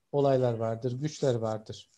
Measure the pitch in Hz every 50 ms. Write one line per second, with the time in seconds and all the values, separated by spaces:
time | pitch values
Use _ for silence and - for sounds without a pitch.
0 | _ _ - 143 139 139 135 127 127 123 117 110 113 113 113 113 123 127 123 127
1 | 147 156 - - 151 139 120 117 110 110 110 107 107 - 104 - - _ _